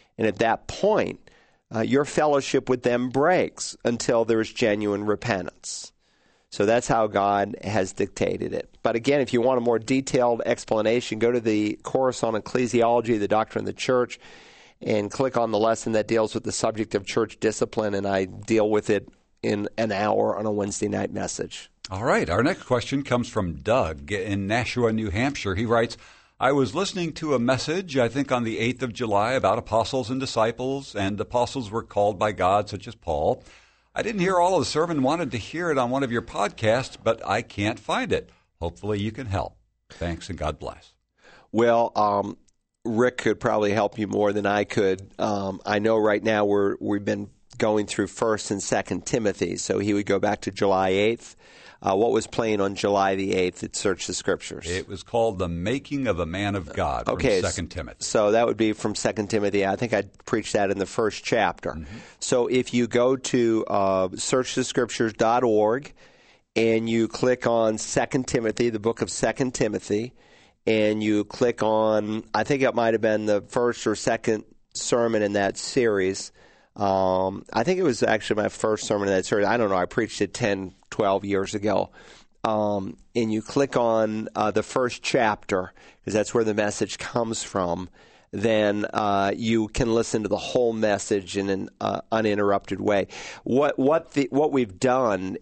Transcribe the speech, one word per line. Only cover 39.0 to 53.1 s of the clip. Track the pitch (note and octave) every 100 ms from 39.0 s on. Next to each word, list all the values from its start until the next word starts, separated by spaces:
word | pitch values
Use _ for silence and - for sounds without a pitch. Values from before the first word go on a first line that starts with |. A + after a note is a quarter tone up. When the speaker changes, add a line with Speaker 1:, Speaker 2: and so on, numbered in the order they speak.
Speaker 2:
you | G#2
can | A2 B2
help. | F#2+ - - _ _ _
Thanks | - E2+ D#2+ -
and | D2+
God | D2+ D2
bless." | B1+ - - _ _ _ - - _
Speaker 1:
Well, | G#2+ A#2 A#2 A#2 -
um, | G#2 G2+ G2+ - _ _ _ _
Rick | - A2 B2 B2
could | A2+ G#2
probably | A#2+ G#2+ G#2
help | G#2 G#2 -
you | G2+
more | G2+ G#2
than | G#2 G2+
I | G#2
could. | G2+ - G2 F#2+ G2 -
Um, | A2 G2+ G2 F#2+ -
I | G#2
know | A2 A2+
right | G#2+ G#2
now | G#2+ G#2+
we're, | G#2 G2+ G2+ -
we've | G#2 G#2
been | G2+ G#2 G2+ - _ -
going | A2 G#2+ G2+
through | - G2
First | - A2+ G#2+ -
and | G2+
Second | - A2 - F2+
Timothy, | - C3 G#2+ F#2 F2+ F#2
so | - G2+
he | G2+
would | G2+ F#2+
go | G2
back | - G#2
to | -
July | F#2+ G2+ F#2 F#2+
eighth. | F#2+ G#2 A#2 - - - - - -
Uh, | G2
what | F#2+ A#2
was | A2+ -
playing | - A2+ G#2
on | G2
July | G2 G2+ G2+ G2